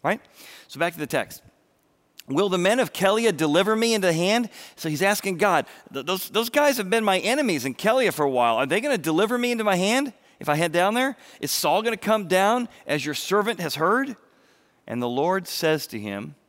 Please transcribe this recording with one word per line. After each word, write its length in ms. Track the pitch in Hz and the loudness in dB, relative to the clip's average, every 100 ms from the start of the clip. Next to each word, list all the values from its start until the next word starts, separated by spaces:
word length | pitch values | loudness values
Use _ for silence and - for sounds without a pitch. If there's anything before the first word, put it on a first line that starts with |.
Right? 180 | 147 220 _ - - - - | -2 -4 _ -20 -20 -20 -18
So 100 | 131 | -4
back 140 | 170 | -4
to 40 | 170 | -4
the 80 | 147 | -4
text. 360 | 143 - - - _ _ _ _ _ _ - - | -4 -4 -12 -20 _ _ _ _ _ _ -20 -4
"Will 220 | 139 202 | -2 0
the 100 | 180 | 2
men 220 | 185 240 | 2 2
of 120 | 240 | 0
Keilah 440 | - 190 220 226 151 | 0 2 4 2 2
deliver 400 | 156 156 196 220 | 2 2 2 2
me 180 | 233 | 2
into 120 | 220 185 | 2 2
the 60 | |
hand?" 380 | 165 180 233 233 - - - | 2 2 0 -2 -10 -20 -8
So 120 | 160 | -6
he's 140 | 151 | 0
asking 340 | 196 208 196 175 | 0 0 -4 0
God, 300 | 208 165 - - - | 2 2 0 -12 -12
"Th-, 140 | 135 139 | -10 -4
those, 240 | 190 - | -6 -2
those 200 | 208 233 | -4 0
guys 280 | 294 294 254 | 2 2 2
have 120 | 185 | 0
been 140 | 226 | 0
my 140 | 214 185 | 2 2
enemies 460 | 196 269 269 156 | 2 0 0 0
in 100 | 127 | -2
Keilah 380 | 123 208 254 220 | -2 0 2 2
for 120 | 151 | 2
a 60 | 147 | 0
while. 260 | 127 120 113 | 2 2 2
Are 100 | 135 | 2
they 140 | 185 | 0
gonna 180 | 285 233 | 0 -2
deliver 380 | 151 160 208 247 | 0 2 2 0
me 160 | 240 | 0
into 120 | 233 | 0
my 120 | 214 185 | 0 2
hand 360 | 190 247 277 - _ _ | 2 0 -2 -10 _ _
if 80 | - | -2
I 60 | |
head 180 | 147 170 | 0 2
down 220 | 170 185 | 2 2
there? 220 | 233 262 - - - | 2 -2 -4 -18 -10
Is 100 | 139 | -4
Saul 320 | - 156 175 | -2 0 0
gonna 140 | 226 220 | 0 -4
come 300 | 208 220 175 | 0 0 2
down 420 | 185 202 233 - - - | 2 4 2 -2 -10 -4
as 180 | 151 | -4
your 100 | 135 | -2
servant 460 | 139 - 202 208 226 | -6 0 0 0 -4
has 140 | 165 | -6
heard?" 420 | 147 165 233 269 220 _ _ _ _ _ _ - | 0 2 2 -2 -8 _ _ _ _ _ _ -10
And 160 | 120 | -6
the 60 | 123 | -4
Lord 380 | 123 160 190 175 | -2 0 -2 -4
says 400 | - 165 156 - | -4 0 0 -4
to 100 | 113 | -10
him 340 | 104 101 120 147 | -8 -8 -10 -16